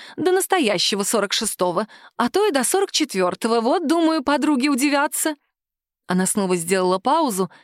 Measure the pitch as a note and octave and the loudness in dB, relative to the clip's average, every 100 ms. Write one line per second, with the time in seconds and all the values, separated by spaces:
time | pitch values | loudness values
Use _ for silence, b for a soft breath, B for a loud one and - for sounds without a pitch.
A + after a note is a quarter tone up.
0 | B - D#4 F#4 - F#4+ A#3 F3+ - G3 | B -2 2 2 2 2 2 2 0 -2
1 | G3+ A3 G3 - G#3 - F3+ F3 G#3+ B | -2 -2 -2 -2 -4 -2 0 0 -4 B
2 | B - A#3+ F#4 G#4+ C#4 A#3 F#4+ G4 - | B -4 -2 2 2 2 0 0 0 -2
3 | D#4 F#3+ F3+ F3+ A3+ A#3 A3+ F4+ D4 E4 | -2 0 -2 -2 -2 0 2 0 0 2
4 | D#4+ D#4+ C4 D4 D4 C#4 C#4+ C4+ C#4+ C#4 | 2 0 0 0 0 0 0 0 0 0
5 | D4+ - D#4+ D4+ _ _ _ _ _ _ | 0 -2 -4 -6 _ _ _ _ _ _
6 | - F3+ F#3 - F#3+ F3+ E3 F#3+ F#3 F#3 | -4 -2 0 -2 -2 -2 0 0 2 0
7 | A#3+ D#4 D4 F#3+ F#3 b | 0 0 0 -2 -4 b